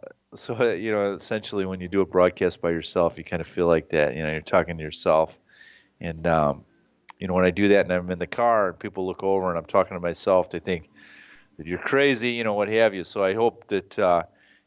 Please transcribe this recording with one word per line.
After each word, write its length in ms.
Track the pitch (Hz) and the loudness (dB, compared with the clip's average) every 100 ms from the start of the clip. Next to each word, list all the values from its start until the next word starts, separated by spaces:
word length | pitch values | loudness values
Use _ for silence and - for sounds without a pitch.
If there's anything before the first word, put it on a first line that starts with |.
| - - _ - | -16 -20 _ -14
so, 360 | - 117 117 | -10 0 0
you 200 | 90 110 | 0 -2
know, 220 | 107 101 | 0 0
essentially 520 | 95 - 110 - 104 95 | -2 -6 -6 -4 -4 -4
when 160 | 92 | -6
you 60 | 90 | -2
do 140 | 98 | 0
a 40 | 95 | 2
broadcast 560 | 92 90 - 90 - | 4 4 4 -2 0
by 80 | 85 | -2
yourself, 480 | 85 - 92 85 - | -2 -2 0 0 -2
you 60 | |
kinda 200 | - 87 | -8 -8
feel 220 | 80 - 85 | -6 0 2
like 240 | 82 - | 2 2
that, 260 | 78 73 69 | 0 0 0
you 60 | |
know, 100 | 78 | -4
you're 100 | 78 | -6
talking 360 | - 92 82 82 | 0 0 0 -6
to 60 | |
yourself. 560 | 76 - 90 78 80 - _ _ - - _ _ | -10 -4 2 2 2 -4 _ _ -20 -20 _ _
And, 280 | 87 80 85 | -10 -4 0
um, 360 | 80 73 67 - _ _ _ _ - | 2 2 -2 -12 _ _ _ _ -12
you 100 | 92 | -4
know, 60 | |
when 120 | 90 92 | 2 2
I 40 | |
do 200 | 90 101 | 2 4
that 160 | 101 90 | 4 4
and 60 | |
I'm 200 | 90 87 | -2 -2
in 80 | 90 | -6
the 80 | 85 | -6
car 420 | - 120 110 95 | -2 2 2 0
and 80 | 87 | -4
people 300 | 107 98 92 | -10 -6 -6
look 160 | 87 | -4
over 260 | 98 98 92 | -2 0 0
and 80 | 85 | -4
I'm 80 | 82 | 0
talking 320 | 98 92 92 | 0 0 -2
to 20 | |
myself, 500 | 87 82 - 92 87 | -6 -4 2 2 2
they 80 | 87 | -6
think 320 | 95 85 - _ - - - - _ - | -4 -6 -8 _ -20 -20 -20 -20 _ -16
that 80 | 78 | -8
you're 140 | 90 | -6
crazy, 500 | - 139 143 120 120 | 0 2 2 2 -2
you 140 | 120 | -2
know, 100 | 110 | -2
what 160 | 104 104 | -2 0
have 240 | 110 113 | 2 2
you. 100 | 98 | 2
So 200 | 82 107 | -8 -2
I 100 | 95 | 0
hope 320 | 107 117 - - | 2 0 -2 -4
that, 280 | 98 - - | -4 -4 0
uh, 240 | 95 87 82 _ _ _ | 2 2 0 _ _ _